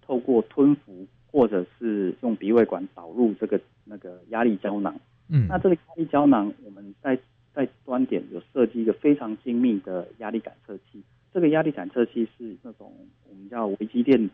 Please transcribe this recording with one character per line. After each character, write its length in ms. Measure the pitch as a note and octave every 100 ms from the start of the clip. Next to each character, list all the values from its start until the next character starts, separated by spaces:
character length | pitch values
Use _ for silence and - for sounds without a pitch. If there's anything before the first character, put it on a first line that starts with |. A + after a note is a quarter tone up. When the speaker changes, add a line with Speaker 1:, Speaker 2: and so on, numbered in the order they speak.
Speaker 1:
透 180 | - B2+
过 220 | B2+ A#2+
吞 320 | - - C#3+ D3
服 300 | - F2+ F#2+ _ _
或 160 | D3 A2+
者 200 | G2+ F2+ -
是 360 | A#2 G#2 F#2 -
用 120 | B2 G#2
鼻 160 | G2
胃 120 | A#2
管 180 | A2 F2+ F#2+
导 160 | - E2
入 240 | G2 A#2+
这 120 | F#2+ G#2
个， 140 | G2 - _
那 140 | - G#2
个 200 | F2+ F2+ -
压 140 | A2+
力 140 | A#2+ G2
胶 240 | G2+ G2+
囊。 180 | F#2+ - - _ -
Speaker 2:
嗯。 180 | D3+ G2
Speaker 1:
那 120 | F#3
这 100 | F#3+
个 60 |
压 200 | E3+ _ -
力 100 | D#3
胶 200 | C#3+ D3
囊， 240 | B2 G2+ -
我 60 | G#2
们 240 | G2 G2+ G2+
在， 160 | C#3 B2+ - _ _
在 160 | - B2 -
端 220 | - B2+ B2+
点 160 | F#2+ -
有 80 | F2+ -
设 160 | C#3 A#2
计 120 | A#2+
一 40 |
个 100 | A2+
非 200 | - D3+
常 220 | C#3+ A#2 G#2+
精 180 | - A#2+
密 180 | B2 G2+
的 280 | F#2 F2+ E2+ -
压 120 | G#2+
力 100 | A2
感 140 | - - -
测 80 | G2+
器。 240 | - G#2 - _ _
这 60 | F#3+
个 80 | E3
压 100 | D#3
力 100 | D#3+
感 200 | C#3 F2+
测 160 | - A#2
器 200 | A#2+ A2+ -
是 180 | A#2 F#2
那 100 | A#2+
种 200 | G#2+ G2+ F2+ F#2+ _ _
我 60 |
们 140 | G2 G2
叫 160 | A#2+ G#2+
微 200 | G2 G#2+
机 100 | B2
电 160 | A#2+ B2+ G#2